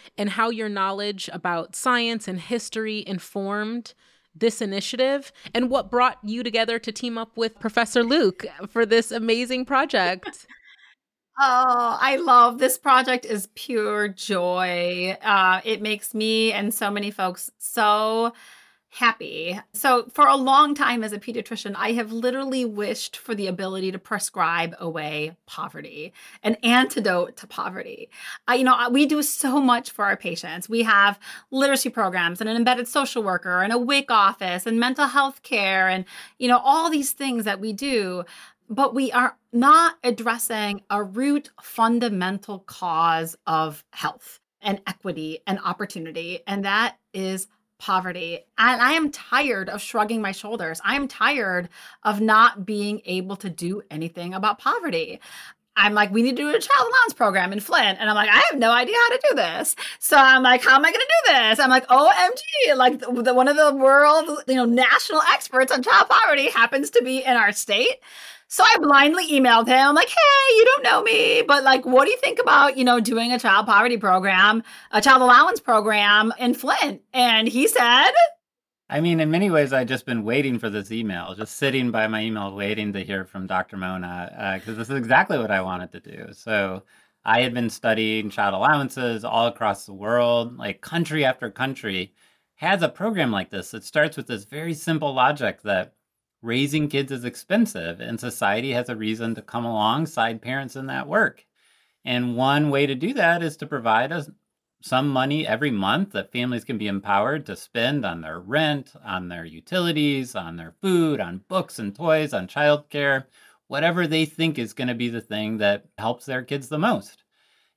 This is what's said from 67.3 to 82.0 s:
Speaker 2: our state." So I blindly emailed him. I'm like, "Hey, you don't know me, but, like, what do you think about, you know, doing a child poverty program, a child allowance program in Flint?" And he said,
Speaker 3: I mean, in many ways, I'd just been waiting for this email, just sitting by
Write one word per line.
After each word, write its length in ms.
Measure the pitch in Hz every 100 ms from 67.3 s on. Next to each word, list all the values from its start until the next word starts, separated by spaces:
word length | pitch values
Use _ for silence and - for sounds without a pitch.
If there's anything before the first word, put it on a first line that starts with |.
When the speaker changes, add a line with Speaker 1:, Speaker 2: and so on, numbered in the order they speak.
| 240
Speaker 2:
our 160 | 208
state." 460 | 208 - 202 440 - - - - - -
So 140 | -
I 140 | 453 453
blindly 480 | 302 277 285 349 320
emailed 340 | 285 254 226 226
him. 220 | 262 277
I'm 80 | 294
like, 140 | 480
"Hey, 460 | 679 587 554 539 453
you 80 | 466
don't 180 | 554
know 180 | 523 -
me, 400 | 440 440 - -
but, 220 | - 277
like, 240 | 269 262 254
what 180 | 254 302
do 60 |
you 60 | 494
think 200 | - 320
about, 400 | 494 294 277 262
you 60 |
know, 160 | 247 240
doing 320 | 233 226 233
a 80 | 247
child 260 | 233 196 214
poverty 320 | 208 240 233
program, 640 | 196 185 196 185 202 226 - - -
a 100 | 214
child 220 | 254 262
allowance 360 | 254 247 330 453
program 720 | - 220 208 208 208 208 220 -
in 160 | 240
Flint?" 480 | - 262 - 285 190 _
And 340 | 262 247 220 226
he 200 | 226 440
said, 440 | - 233 254 359 605 679 - _ _ _ _ -
Speaker 3:
I 100 | 143
mean, 180 | 170 165
in 120 | 156
many 180 | 165 202
ways, 240 | 156 139
I'd 140 | 135 123
just 180 | 127 -
been 180 | 117
waiting 360 | 107 131 139 117
for 100 | 110
this 220 | 104 98
email, 420 | 113 110 90 90
just 220 | 92 107 -
sitting 340 | 139 135 123
by 160 | 113